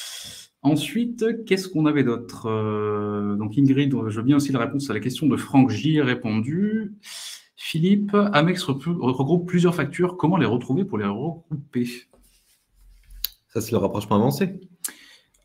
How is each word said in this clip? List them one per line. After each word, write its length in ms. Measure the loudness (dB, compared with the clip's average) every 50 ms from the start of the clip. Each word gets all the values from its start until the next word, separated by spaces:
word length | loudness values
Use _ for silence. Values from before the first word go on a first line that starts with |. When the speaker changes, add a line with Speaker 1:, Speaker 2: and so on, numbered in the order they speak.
| -14 -14 -14 -14 -16 -16 -18 -20 -20 -20 _ _ 0
Speaker 1:
Ensuite, 840 | 2 2 2 0 -2 -2 -2 -2 -2 -2 -2 -2 -2 -2 -2 -2
qu'est-ce 240 | 0 0 0 0 -2
qu'on 160 | -2 0 2
avait 200 | 2 4 2 2
d'autre ? 440 | 2 0 -2 -6 -10 -12 -8 -4 -4
Euh, 880 | -2 -2 -2 -2 -2 -2 -2 -2 -2 -2 -2 -2 -4 -2 -2 -2 -2
donc 220 | -2 -4 -2 2 4
Ingrid, 360 | 4 6 6 4 2 2 0 -2 -2 -4
je 80 | -4
veux 60 | 0 2
bien 140 | 4 4
aussi 160 | 4 4 2 0
la 80 | 0
réponse 280 | 0 0 -2 -4 -4 -2
à 60 | -4
la 60 | -4
question 260 | -4 -4 -4 -2 0
de 100 | 2 2
Franck, 340 | 0 0 2 4 4 4 4
j'y 260 | 4 0 0 2 2
ai 60 | 2 2
répondu. 920 | 2 0 0 -2 -2 -2 -2 -2 -2 -2 0 0 0 0 -2 -4 -6 -10 -14 -18 -18 -16 -16 -16 -16 -16 -18 -20 _ _
Philippe, 580 | -14 -10 -6 -2 0 2 4 4 4 2 2 2
Amex 480 | 2 2 4 4 4 4 4 2 0 0
repou-, 340 | -2 -2 -2 -2 -4 -4 0
regroupe 480 | 0 0 0 2 2 2 2 2 2 2
plusieurs 260 | 2 2 4 2 2
factures, 420 | 0 -2 -4 -2 -2 -2 -2 0
comment 200 | 0 0 2 4
les 100 | 4 4
retrouver 380 | 2 2 0 0 0 -2 -2 -2
pour 120 | -2 -2 -4
les 60 | -2
regrouper ? 840 | -2 -2 -4 -4 -6 -6 -8 -10 -10 -10 -10 -8 -6 -4 -4 -4 -4 -6 -12 -16 _ _ _ _ _ _ _ _ _ _ _ _ _ _ _ _ -20 -20 _ _ -20 -16 -12 -12 -14 -14 _ _ _
Speaker 2:
Ça, 120 | -6 -6
c'est 120 | -4 -2 0
le 60 | 0
rapprochement 380 | 0 0 -2 -4 -2 0 2
avancé. 420 | 2 4 2 2 0 -2 -4 -4 -8 -16 -20 _ _ -14 -14 -14 -16 -20 -20 -20 -20 _ _ _ _ _